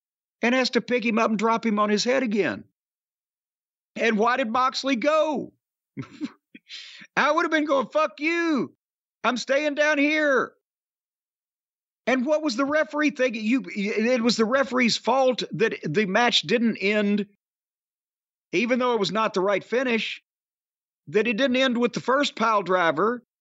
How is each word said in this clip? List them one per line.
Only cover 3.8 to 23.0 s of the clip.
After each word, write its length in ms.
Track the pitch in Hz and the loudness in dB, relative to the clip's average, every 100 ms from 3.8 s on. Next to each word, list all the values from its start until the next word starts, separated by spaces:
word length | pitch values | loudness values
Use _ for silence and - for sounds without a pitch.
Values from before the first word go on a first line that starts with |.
| _ 226 | _ -2
And 220 | 226 208 | 0 2
why 180 | 233 262 | 2 0
did 140 | 226 | -2
Moxley 460 | 247 262 - 269 240 | 0 -2 -2 -2 0
go? 560 | 285 311 311 269 - _ _ _ _ - | 2 2 0 -2 -8 _ _ _ _ -16
<laughs> 1200 | - - 302 - _ - - - - - - - | -16 -12 -12 -14 _ -20 -20 -18 -18 -20 -6 0
I 140 | 277 | 2
would 140 | 320 | 2
have 60 | 330 | 2
been 120 | 311 | 0
going, 240 | 302 277 208 | 2 0 0
"Fuck 320 | 302 311 - | -2 -2 -2
you. 540 | 311 339 330 269 143 - _ _ _ _ | -2 0 0 0 -2 -8 _ _ _ _
I'm 120 | 226 240 | -4 -2
staying 360 | - 277 302 | -2 -2 0
down 220 | 285 302 294 | 0 2 2
here." 540 | 294 311 294 254 - - _ _ _ _ _ _ _ _ _ _ _ _ _ _ - | 2 2 2 0 -2 -8 _ _ _ _ _ _ _ _ _ _ _ _ _ _ -2
And 160 | 262 | 0
what 180 | 269 302 | 0 0
was 120 | 302 220 | 0 -2
the 80 | |
referee 460 | 277 302 294 294 302 | 0 0 0 0 -2
thinking? 340 | - 254 220 | 0 -2 -2
You, 200 | 214 262 175 | -2 -2 -2
it 480 | 208 202 202 233 254 | -6 -4 0 0 2
was 140 | 233 208 | 0 0
the 80 | |
referee's 520 | 220 269 254 254 226 - | 0 0 0 0 2 0
fault 460 | 220 269 254 220 185 | 0 2 2 0 -6
that 220 | 151 220 139 | -2 -2 -2
the 240 | 165 151 190 | -2 -2 0
match 360 | 208 240 - | 2 2 0
didn't 340 | 156 226 226 160 | 0 0 0 0
end, 500 | 190 214 202 208 196 _ _ _ _ _ _ _ _ _ _ _ _ | 0 0 2 0 -2 _ _ _ _ _ _ _ _ _ _ _ _
even 260 | 175 233 247 | -2 0 0
though 140 | 247 | 0
it 60 | 226 | 0
was 100 | 180 | -2
not 240 | 214 214 | -2 -2
the 60 | 196 | 0
right 240 | 196 196 | 0 -2
finish, 580 | - 240 254 220 - - _ _ _ _ _ _ _ _ - | -2 -2 0 -2 -4 -10 _ _ _ _ _ _ _ _ -2
that 180 | 196 220 | 0 0
it 100 | 214 | 0
didn't 200 | 269 254 | 0 2
end 200 | 269 240 | 0 0
with 160 | 240 | -2
the 60 | - | -2
first 360 | 233 269 285 - | 0 0 0 0
pile 260 | 226 208 | 0 0
driver 640 | 175 185 165 147 | 0 2 2 2